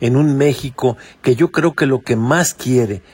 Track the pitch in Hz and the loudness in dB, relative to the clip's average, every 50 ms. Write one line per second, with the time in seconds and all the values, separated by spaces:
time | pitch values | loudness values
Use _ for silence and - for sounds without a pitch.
0 | 120 120 123 135 151 151 139 135 143 147 135 - - 135 123 - - 127 110 - | -2 0 2 2 2 2 2 2 2 0 0 -2 -6 -12 -6 -2 -2 -2 -2 -4
1 | - - - _ - 131 123 113 165 170 - 160 156 170 160 - 156 139 135 127 | -10 -20 -16 _ 0 0 2 2 0 0 0 0 -2 0 0 0 0 0 0 -2
2 | - - 120 110 113 123 147 170 170 - - - - 123 131 127 117 104 101 92 | -2 -2 -2 0 0 0 0 0 0 -2 -4 -6 -4 0 0 2 0 0 -4 -8
3 | - _ | -12 _